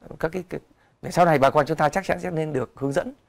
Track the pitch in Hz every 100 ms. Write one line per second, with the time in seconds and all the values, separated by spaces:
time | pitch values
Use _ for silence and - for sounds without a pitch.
0 | - - 165 185 170 156 _ _ _ _
1 | 131 160 175 143 135 151 147 160 151 196
2 | 185 175 180 160 156 131 117 - 139 143
3 | 254 -